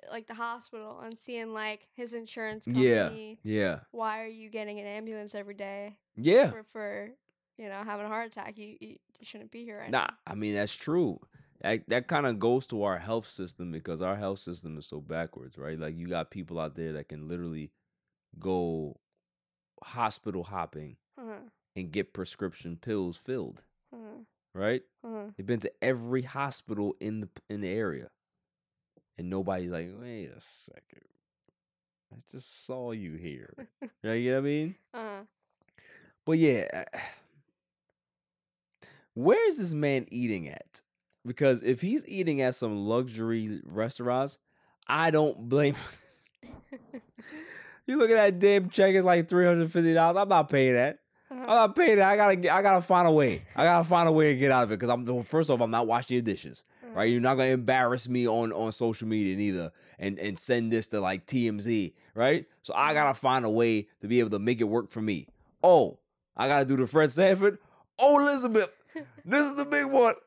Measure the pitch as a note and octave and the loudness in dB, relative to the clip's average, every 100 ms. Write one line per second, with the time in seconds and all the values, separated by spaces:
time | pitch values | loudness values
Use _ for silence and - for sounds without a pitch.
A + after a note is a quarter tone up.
0 | - A#3 A3+ A3+ A#3 A#3 - A3+ G#3+ - | -16 -16 -14 -12 -10 -10 -16 -18 -18 -18
1 | A3+ A3+ - A#3 A3+ A3 G#3+ G#3+ _ - | -18 -18 -14 -12 -10 -10 -10 -10 _ -16
2 | A#3+ A#3+ A3 - A3 G#3+ A#3 B3+ B3+ G#2+ | -14 -14 -14 -12 -10 -10 -4 2 4 4
3 | E2+ - - A3 G#2+ G#2+ G2 D2+ - A#3 | 0 -6 -16 -16 -6 -2 -2 -4 -10 -10
4 | A3 A3 A3+ A3+ A3 A3 G#3 G#3 G3+ G#3 | -8 -8 -12 -16 -14 -12 -12 -12 -14 -14
5 | A3 G#3+ G#3 G#3 G3+ G3+ G3 G3+ G#3 G#3 | -14 -14 -14 -14 -14 -14 -14 -14 -16 -20
6 | _ - C#3+ A#3 C#4 - - A3+ G#3 G3+ | _ -4 4 4 4 -2 -14 -14 -12 -12
7 | G#3 C4+ _ _ _ - G#3+ G3 G#3+ G#3 | -14 -18 _ _ _ -18 -14 -12 -10 -10
8 | G#3 G#3+ A#3 G#3+ G3 G#3 G#3 - A3 - | -8 -8 -10 -12 -16 -16 -20 -20 -20 -20
9 | _ _ A3+ G#3+ A3 A#3 A#3 G#3 - A3+ | _ _ -20 -20 -20 -20 -18 -14 -6 -4
10 | - - - G#2 G#2+ G2+ G#2 - - E3+ | -4 -8 -14 -10 -6 -4 -6 -6 -4 -2
11 | C#3 - - _ _ _ - A2+ - B2 | -2 -6 -14 _ _ _ -4 -4 -2 -4
12 | B2 D3+ C3+ A2 A2+ B2+ - A2+ G2+ F2+ | -2 -2 -2 -2 0 0 -2 -4 -4 -4
13 | F2+ A2+ G#2+ - F2+ - F2 D#2+ F2+ E2 | -6 -8 -8 -10 -12 -12 -12 -10 -10 -6
14 | F#2 G2+ G2 G2 - E2+ E2+ D#2 - D2+ | -4 -4 -6 -8 -10 -14 -14 -16 -14 -16
15 | D2 D#2+ D#2+ - B1+ - D2 D#2+ D#2 E2 | -10 -8 -8 -12 -20 -14 -12 -10 -10 -10
16 | F2 E2+ D#2+ G2 E2 E2 D#2 D2+ D#2+ D2+ | -8 -8 -8 -12 -12 -8 -8 -8 -10 -10
17 | - D2+ D2+ F2 E2+ D#2 D2+ _ _ _ | -14 -16 -12 -10 -10 -12 -14 _ _ _
18 | _ _ _ - F#2 F2+ F2 D#2+ D2+ - | _ _ _ -12 -6 -4 -4 -6 -10 -14
19 | _ _ _ _ _ _ _ _ - A#2+ | _ _ _ _ _ _ _ _ -14 -6
20 | A2 - A2 F#2 F2 G2 D#2+ - D2+ - | -4 -4 -10 -10 -10 -10 -10 -12 -18 -20
21 | _ - A3+ G#3 A#3 _ _ G3 D#3+ G3 | _ -20 -18 -18 -20 _ _ -14 -10 -8
22 | - - F2+ - F#2+ - E2+ E2+ A#2+ G#2+ | -8 -10 -14 -10 -10 -10 -16 -14 -8 -6
23 | F2+ E2+ - B2+ C2+ - _ _ _ A#3+ | -6 -10 -10 -10 -10 -16 _ _ _ -20
24 | G#3+ A3 A3 _ _ F#2+ G#2 B2+ - _ | -20 -20 -20 _ _ -6 -4 -4 -8 _
25 | A#3 G#3+ G#3 G3+ G2 A#2 G#2 - B2 B2+ | -16 -14 -14 -12 -6 -4 -6 -6 -4 -4
26 | A#2 C3 B2+ C#3 C#3 - - G#2 G#2 - | -4 -6 -6 -8 -8 -10 -10 -6 -6 -6
27 | G#2+ A2 G2+ - - G#2 F#2+ G#2+ G2+ C2+ | -8 -8 -10 -16 -14 -10 -6 -4 -6 -8
28 | - _ _ _ _ _ _ _ _ _ | -14 _ _ _ _ _ _ _ _ _
29 | _ - F2+ F#2+ F#2+ F#2 F2 E2+ F2 G2+ | _ -14 -8 -6 -4 -4 -6 -8 -10 -14
30 | B2 A2+ C2 - - - - - _ _ | -16 -14 -16 -18 -20 -20 -20 -20 _ _
31 | _ _ _ _ _ _ _ _ _ _ | _ _ _ _ _ _ _ _ _ _
32 | _ A#2+ _ C3 - - - B2+ A#2+ A2 | _ -20 _ -16 -16 -14 -12 -10 -10 -10
33 | F2+ D#2+ E2+ C2+ - - A#3 _ B3+ _ | -10 -12 -12 -14 -16 -20 -20 _ -20 _
34 | A2+ A2+ B2 C3 C#3 D3 D#3+ F#3+ _ A#3+ | -6 -2 -2 -2 -2 -4 -6 -10 _ -14
35 | A3 G3 G#3+ _ _ _ _ _ _ - | -14 -14 -18 _ _ _ _ _ _ -20
36 | _ _ - D#3+ D#3 A#2 - F#2 - - | _ _ -2 4 4 2 -2 -8 -10 -12
37 | - - _ _ _ _ _ _ _ _ | -14 -16 _ _ _ _ _ _ _ _
38 | _ _ _ _ _ _ _ _ - _ | _ _ _ _ _ _ _ _ -20 _
39 | _ A#2 D3 G4+ A4+ D4 F3+ D3+ D3 C3+ | _ -2 4 4 4 0 -2 0 0 0
40 | - B2 A#2+ G2 D2 - - - - _ | -2 -4 -4 -4 -6 -14 -18 -20 -20 _
41 | _ _ A#2+ A#2+ C#3 B2 A#2 B2 F3+ D4 | _ _ -12 0 2 2 0 -2 -2 -4
42 | - G3 E3 C#3 B2+ B2+ A2+ G#2 G#2 A#2+ | -4 -4 -2 0 0 -2 -4 -4 0 0
43 | B2+ A2+ A2+ A2+ G#2+ G2 - F#2+ A#2 - | -2 -4 -4 -2 -4 -8 -8 -6 -6 -4
44 | B2 B2+ C#3 - _ _ _ _ - D3 | -4 -2 -4 -8 _ _ _ _ -4 0
45 | E3 D#3 D3+ - A#2 C#3 C#3+ - - - | 2 4 2 0 0 2 2 0 -8 -20
46 | _ _ _ _ - - - C4 _ B3 | _ _ _ _ -20 -20 -20 -20 _ -20
47 | - - - D#4 D#4+ - - - - C#4 | -20 -20 -20 -18 -18 -18 -20 -12 -4 4
48 | A3+ A3+ G3+ F3 G3+ G3+ F3+ - G3 F#3+ | 6 8 6 6 6 6 2 4 6 6
49 | F#3 F3 E3+ F3+ F3 E3+ E3 E3+ E3 E3 | 6 4 4 4 6 6 2 2 4 6
50 | E3 F#3 G3+ F3 D3+ C#3+ C3 B2 C3+ - | 6 4 4 4 4 4 4 4 2 -2
51 | _ _ - B3+ B3 A#3 G#3+ D#4+ E4+ G#3 | _ _ -18 -10 2 4 6 6 6 6
52 | F#3+ G#3 G#3 F#3 F3 F3 G3+ F#3 E3+ F3+ | 6 6 6 4 4 4 6 4 6 6
53 | E3+ D#3 C3 E2+ - - E3 E3+ E3 F3 | 6 6 4 2 -4 2 4 6 4 4
54 | E3 D#3 D3+ C3 C#3 B2+ A2+ G#2 B2 A#2+ | 6 6 4 4 4 4 2 0 0 0
55 | A#2+ B2 A2 D#3 D#3 B2 A#2 A#2 A2+ A#2 | -2 -4 -2 0 2 2 2 2 2 0
56 | A#2+ B2 A2+ F#2 D2 - - _ - G2 | 0 -2 0 -4 -8 -18 -20 _ -10 -2
57 | A2+ A#2+ B2+ C3+ C3 C3 A#2 B2+ A#2+ B2 | 0 2 2 2 2 2 2 2 2 0
58 | B2 B2 A#2+ A#2 A2+ F2 A2+ - A#2 A2 | -2 0 2 2 0 -2 -4 -2 -2 -2
59 | A2 G#2+ G2 F#2+ G#2 F2+ E2 - _ - | -2 -2 0 0 -2 -2 -6 -12 _ -8
60 | G2 F#2+ G2+ F#2 - A#2+ A2+ A2+ A2 G#2+ | -6 -6 -6 -6 -2 0 0 -2 -2 -4
61 | F#2 F#2+ - C3 A#2 G#2+ G#2+ A2+ F2 - | -2 -4 -4 -2 -2 -2 -2 -2 -2 -8
62 | _ A2 B2+ E3 - _ - - D3 D3+ | _ -2 0 0 -4 _ -6 0 0 2
63 | C#3+ C3 C3 C3 A#2 A2 A#2 G#2+ G#2 _ | 0 0 0 2 2 2 2 0 -4 _
64 | G#2 B2 A2 G2+ A2 A#2 G#2+ A2+ G2+ A2+ | 0 2 2 0 -2 0 0 -2 -4 -6
65 | A2 E2+ - _ _ _ F3+ E3+ G2+ - | -4 -4 -8 _ _ _ 6 6 4 -2
66 | _ _ _ - C3 C#3+ C3 C3+ A#2+ D#3 | _ _ _ -2 2 2 2 2 2 4
67 | D3+ C#3 F#3+ F#3+ G3+ G3+ _ _ _ - | 4 4 4 4 2 0 _ _ _ 4
68 | C4+ C#4+ C#4+ C#4 B3 G#3+ F3+ - _ D#4+ | 6 8 6 2 2 2 0 -4 _ -16
69 | C#4+ - E3+ C#4 D4 C#4 C#4+ D4 C#4 C4+ | -16 -18 0 2 2 -2 -2 0 2 4
70 | A#3 - | 4 2